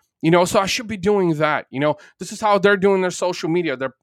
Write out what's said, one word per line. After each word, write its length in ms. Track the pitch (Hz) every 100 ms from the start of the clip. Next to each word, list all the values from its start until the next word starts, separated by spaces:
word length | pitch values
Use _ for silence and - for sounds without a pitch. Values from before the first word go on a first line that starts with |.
| _ _
you 80 | 160
know? 140 | 175
So 140 | 175 214
I 80 | 190
should 220 | - 220
be 80 | 214
doing 380 | 180 208 175
that, 320 | 151 151 135 -
you 80 | 127
know? 180 | 147 294 - -
This 140 | 185
is 80 | 214
how 180 | 220 202
they're 180 | 196 202
doing 240 | 196 190
their 120 | 185
social 360 | - 180 175 170
media. 280 | 170 170 127
They're, 180 | 131 -